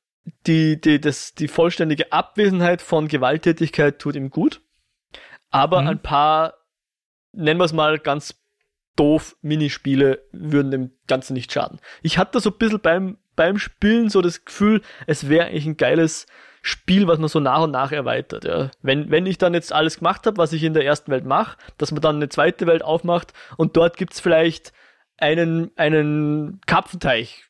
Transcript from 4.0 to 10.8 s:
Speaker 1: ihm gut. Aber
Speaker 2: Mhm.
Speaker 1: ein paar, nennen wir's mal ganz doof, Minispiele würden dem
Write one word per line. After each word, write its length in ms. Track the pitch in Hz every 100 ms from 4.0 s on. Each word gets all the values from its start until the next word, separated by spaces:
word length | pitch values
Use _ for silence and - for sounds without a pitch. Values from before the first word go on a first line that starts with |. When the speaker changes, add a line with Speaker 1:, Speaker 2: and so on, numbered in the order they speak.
| 147 143
Speaker 1:
ihm 140 | 135
gut. 320 | 151 269 - _ _ _ _ _ - - - _
Aber 300 | 139 151 180
Speaker 2:
Mhm. 60 | 151
Speaker 1:
ein 140 | -
paar, 520 | - 143 151 156 160 - _ _ _ _ _ _ _
nennen 280 | - 156 170
wir's 140 | 170
mal 260 | 160 151 156
ganz 360 | 151 147 - - _ _ _ _ _ -
doof, 420 | 147 151 - -
Minispiele 800 | 151 156 147 - 139 135 135 131 _
würden 380 | - 151 143 139
dem 200 | 135